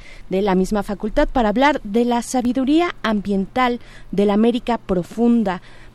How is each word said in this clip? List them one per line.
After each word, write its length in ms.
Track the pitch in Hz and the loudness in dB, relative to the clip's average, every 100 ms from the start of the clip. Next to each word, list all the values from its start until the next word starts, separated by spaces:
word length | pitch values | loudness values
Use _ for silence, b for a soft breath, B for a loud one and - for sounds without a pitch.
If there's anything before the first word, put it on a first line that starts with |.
| B B - | B B -6
de 120 | 185 | -2
la 140 | 202 185 | 2 2
misma 280 | 185 214 | 2 -2
facultad, 440 | 196 202 214 - - | -4 -6 -2 0 0
para 220 | 262 220 | 2 0
hablar 320 | 208 277 294 | 4 2 2
de 220 | 208 214 240 | -2 -2 0
la 160 | 240 | -2
sabiduría 760 | 233 254 240 247 254 311 349 - | -2 -2 -2 0 2 2 0 -2
ambiental 800 | 220 214 190 196 190 254 254 240 B B B | -2 -2 0 -2 -2 -2 -2 -2 B B B
de 140 | 180 208 | 0 2
la 100 | 202 | 4
América 420 | 226 240 - 226 | 4 2 0 -4
profunda, 840 | - 180 170 - 240 233 196 175 B B B | -2 -2 -2 0 2 4 2 -4 B B B